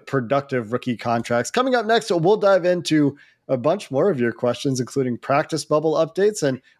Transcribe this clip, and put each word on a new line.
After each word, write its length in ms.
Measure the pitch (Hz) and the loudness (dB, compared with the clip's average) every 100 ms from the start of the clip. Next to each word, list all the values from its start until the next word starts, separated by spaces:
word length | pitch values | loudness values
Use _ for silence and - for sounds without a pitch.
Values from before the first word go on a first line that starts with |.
| - | -4
productive 640 | 135 113 139 139 127 107 | -4 0 -2 -2 -6 -4
rookie 240 | 120 127 113 | -6 -4 -4
contracts. 560 | 120 117 113 120 127 | -2 -2 0 -2 0
Coming 240 | - 262 247 | -2 0 0
up 100 | 214 | 2
next, 240 | 226 220 | 0 0
we'll 260 | 175 165 208 | 0 2 2
dive 280 | 196 190 | 4 4
into 520 | 175 180 - 156 143 139 - _ - | 2 0 0 2 2 -2 -14 _ -4
a 100 | 131 | -2
bunch 360 | 139 202 - | 0 -2 -2
more 180 | 135 185 | 0 0
of 80 | 139 | 0
your 140 | 117 | -2
questions, 480 | - 120 120 143 131 | -2 -2 -2 -2 -2
including 360 | 117 139 127 117 | -4 -2 -2 -2
practice 480 | - 139 151 156 | 0 0 0 -4
bubble 300 | - 151 156 | -2 0 2
updates 480 | 147 160 185 208 214 | 0 0 0 0 2
and 180 | 143 127 _ | -2 -2 _